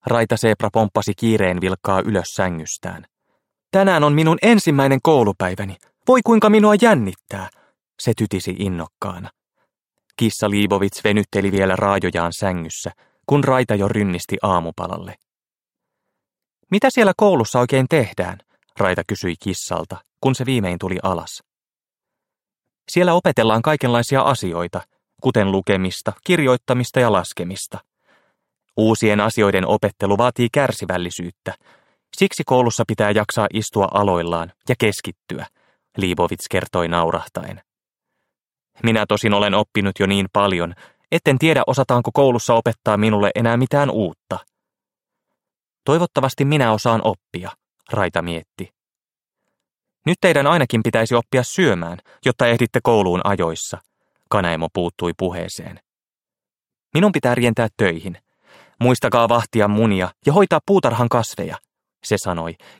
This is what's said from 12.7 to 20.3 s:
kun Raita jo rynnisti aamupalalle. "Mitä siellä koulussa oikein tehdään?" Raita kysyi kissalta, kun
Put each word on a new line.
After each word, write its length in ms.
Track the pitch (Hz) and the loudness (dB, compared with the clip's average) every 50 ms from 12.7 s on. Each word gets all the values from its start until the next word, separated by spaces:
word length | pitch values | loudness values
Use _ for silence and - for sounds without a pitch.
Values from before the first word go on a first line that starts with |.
| - - - 85 - _ _ _ _ _ - | -12 -12 -12 -14 -14 _ _ _ _ _ -4
kun 180 | - 139 143 131 | 0 0 2 2
Raita 300 | 139 131 131 123 - 110 | 2 2 2 2 0 0
jo 140 | 101 98 - | 0 0 0
rynnisti 480 | - 107 104 95 87 85 - - 104 - - | 0 -2 -2 -2 -4 -6 -6 -8 -8 -4 -2
aamupalalle. 720 | 101 92 87 82 82 80 - 87 87 87 82 90 92 95 _ _ _ _ _ _ _ _ _ _ _ _ _ _ _ _ _ _ _ _ _ _ _ _ _ _ _ _ _ _ - | 0 0 0 -2 -4 -10 -10 -10 -10 -10 -10 -12 -16 -18 _ _ _ _ _ _ _ _ _ _ _ _ _ _ _ _ _ _ _ _ _ _ _ _ _ _ _ _ _ _ -2
"Mitä 200 | 185 208 - 262 | 0 2 2 2
siellä 220 | - 254 220 196 175 | 4 4 4 4 4
koulussa 440 | - 208 202 180 131 110 - - 123 | 4 4 4 4 4 0 0 2 0
oikein 260 | 123 120 139 131 131 - | 0 2 2 0 0 2
tehdään?" 500 | 170 151 113 - - - 90 87 95 98 _ _ _ _ _ _ _ - | 2 0 0 0 -4 -6 -8 -8 -8 -14 _ _ _ _ _ _ _ -2
Raita 240 | 101 92 90 87 - | 0 0 0 -2 -4
kysyi 280 | - 101 - - 90 85 - | -6 -6 -6 -4 -6 -6 -6
kissalta, 560 | - 98 92 - - - 87 82 80 - 85 - _ _ _ - | -6 -8 -8 -8 -8 -8 -8 -8 -8 -8 -14 -18 _ _ _ -2
kun 140 | - 135 | -2 -2